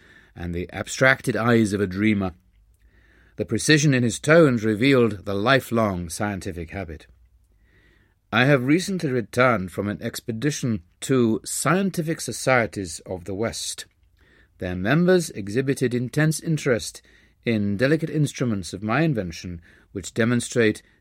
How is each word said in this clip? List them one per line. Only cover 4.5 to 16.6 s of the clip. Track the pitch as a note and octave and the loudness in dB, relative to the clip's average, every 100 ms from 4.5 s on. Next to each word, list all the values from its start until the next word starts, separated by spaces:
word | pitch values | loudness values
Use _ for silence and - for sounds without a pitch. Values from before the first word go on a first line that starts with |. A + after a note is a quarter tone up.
| A#2+ A2 | 4 0
revealed | G#2 C3+ C3 A#2 G2+ | 2 4 6 4 0
the | G2+ | -4
lifelong | G2+ A2 C3+ - A#2 G#2+ F#2 E2+ | -2 2 2 2 0 0 -2 -8
scientific | - G#2 G2 G2+ E2+ E2 | -6 -4 -4 -8 -10 -10
habit. | G2 E2+ D#2+ - _ _ _ _ _ _ _ _ _ _ _ - | -10 -10 -12 -18 _ _ _ _ _ _ _ _ _ _ _ -4
"I | G#2 | 0
have | C3 C#3 B2 | 4 4 4
recently | E3+ F3+ F#3 D#3 | 0 0 -4 -2
returned | B2+ G#2 B2 B2+ A2 F#2 | -4 -4 2 2 2 -2
from | - G2+ | -4 -4
an | F#2 | -4
expedition | A#2 - - A2 C#3+ D3 C3 G#2 - _ | -6 -10 -10 -4 -4 -2 -4 -4 -8 _
to | - C3+ A#2 A2 - | -2 2 2 0 -4
scientific | - C#3+ F3+ G3 F3 D#3 D3+ | -4 0 0 0 -4 -6 -6
societies | - A2 - B2+ G#2+ G#2 F#2 - - | -8 -4 2 2 2 -4 -8 -10 -10
of | F2+ | -10
the | F2 | -8
West. | G2 A2+ - - - - _ _ _ _ _ _ - | -4 -4 -4 -10 -10 -14 _ _ _ _ _ _ -10
Their | F#2 F2+ | -6 -4
members | G2 D3+ F3 F#3 E3 | 0 2 4 4 2
exhibited | - G2 A2 C3+ B2+ B2+ | -8 -6 -2 -2 0 0
intense | A#2+ B2 - D#3 D#3 | -2 -2 0 0 0
interest | - D3+ | -2 -2